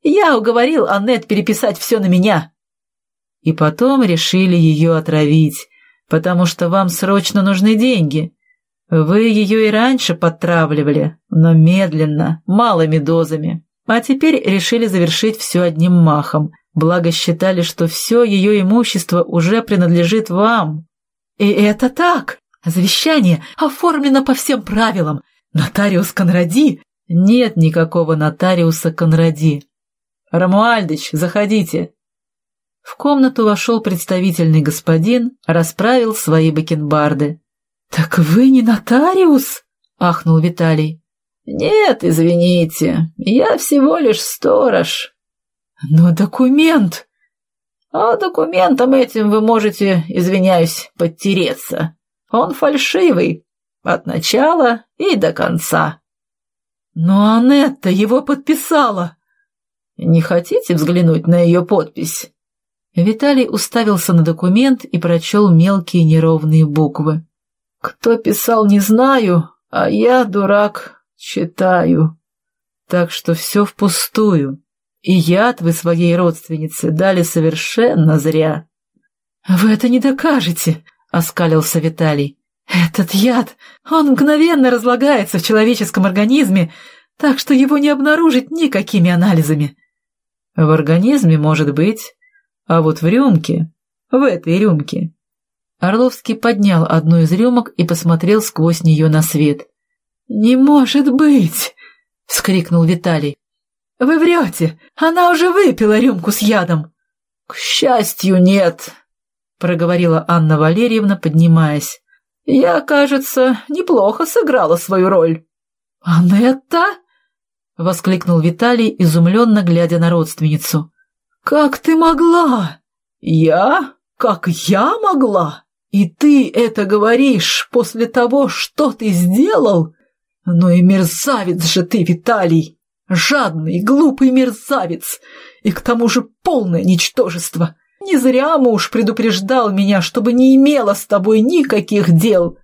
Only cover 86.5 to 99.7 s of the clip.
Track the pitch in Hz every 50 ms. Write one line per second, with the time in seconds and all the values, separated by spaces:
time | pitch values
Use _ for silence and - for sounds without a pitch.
86.5 | 185 196 170 160 - - - - - _ _ _ _ _ - 294 262 277 - -
87.5 | 285 254 277 269 294 285 285 294 294 269 269 294 302 320 339 320 247 254 262 -
88.5 | 311 330 330 269 - 190 185 - - 196 170 180 175 170 180 202 180 165 151 147
89.5 | 156 147 147 139 _ _ _ _ _ _ _ _ _ _ _ _ _ _ _ _
90.5 | _ - 160 151 156 160 147 143 160 170 190 240 285 277 214 165 160 151 147 156
91.5 | 156 147 156 143 139 147 165 202 226 - - - _ _ _ _ _ _ _ _
92.5 | _ _ _ - 165 165 156 156 156 156 156 165 208 247 285 262 185 160 160 -
93.5 | 165 165 165 - _ _ _ _ _ _ _ _ - 262 285 254 185 175 - 165
94.5 | 165 190 214 214 165 147 147 - - - 165 160 _ _ _ _ _ _ _ _
95.5 | _ _ _ _ _ _ - 180 196 226 254 254 - - _ - 220 220 - 233
96.5 | 226 202 202 202 180 165 165 - - 160 160 160 170 170 160 156 175 185 226 254
97.5 | 247 247 226 - _ - 170 160 170 165 - 170 165 160 180 180 208 220 214 -
98.5 | _ - 160 170 165 160 170 160 160 151 156 160 156 156 156 - - 151 151 147
99.5 | 143 143 - _